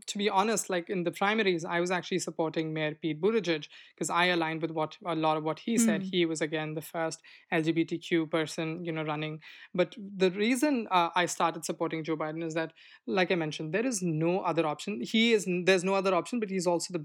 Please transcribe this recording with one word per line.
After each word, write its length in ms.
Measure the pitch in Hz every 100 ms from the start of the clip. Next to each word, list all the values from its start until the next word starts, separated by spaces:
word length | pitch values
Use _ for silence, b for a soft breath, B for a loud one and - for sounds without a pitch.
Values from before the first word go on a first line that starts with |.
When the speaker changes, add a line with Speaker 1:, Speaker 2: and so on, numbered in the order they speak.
| -
Speaker 1:
to 120 | 208
be 100 | 202
honest, 400 | 190 208 208 -
like, 180 | 180 170
in 120 | 196
the 80 | 175
primaries, 540 | 151 202 220 202 170
I 160 | 175 170
was 100 | 175
actually 300 | 185 - 185
supporting 520 | - 165 160 160 160
Mayor 220 | 156 151
Pete 260 | 151 160 151
Buttigieg 460 | 185 226 175 160 147 B B _
'cause 140 | 160
I 160 | 170 180
aligned 360 | 175 160 160
with 80 | 160
what, 260 | 160 156 -
a 100 | 180 160
lot 200 | 156 156
of 60 |
what 180 | 156 156
he 160 | - 233
said. 260 | 226 202
Speaker 2:
Hmm. 60 | 190
Speaker 1:
He 160 | 185
was, 160 | 170 160
again, 340 | 160 156 156
the 80 | 156
first 380 | 151 170 165 156 B B B
L 120 | 170
G 100 | 156
B 120 | 165
T 140 | 160 165
Q 280 | - 170 160
person, 580 | 165 151 - 160 165
you 80 | 170
know, 100 | 160
running. 380 | 156 151 156 156 B B B
But 220 | 175 180 -
the 320 | 196 196 190
reason, 560 | 185 214 262 302 269 214
uh, 200 | 185 170 180
I 100 | 170
started 380 | - 170 165
supporting 400 | - 170 165 160
Joe 120 | 160 160
Biden 280 | 156 160
is 100 | 165
that, 180 | 160 160 - B B -
like 260 | 208 180
I 20 |
mentioned, 380 | 185 156 151 156
there 140 | 180 254
is 160 | 220
no 380 | 180 156 165 185
other 260 | 190 160 156
option. 340 | 147 - 214
He 300 | 226 226 226
is, 160 | 220 185 180
there's 200 | 175 190
no 100 | 180
other 200 | 196 190
option, 240 | 180 160 247
but 120 | 214
he's 160 | 190 175
also 260 | 170 -
the 60 | 175